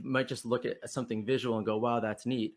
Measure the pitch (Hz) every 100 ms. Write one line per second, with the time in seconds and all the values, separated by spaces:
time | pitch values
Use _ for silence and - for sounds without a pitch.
0 | 131 131 131 123 117 120 120 - - -
1 | 120 110 104 131 127 113 107 107 120 120
2 | 107 104 120 127 104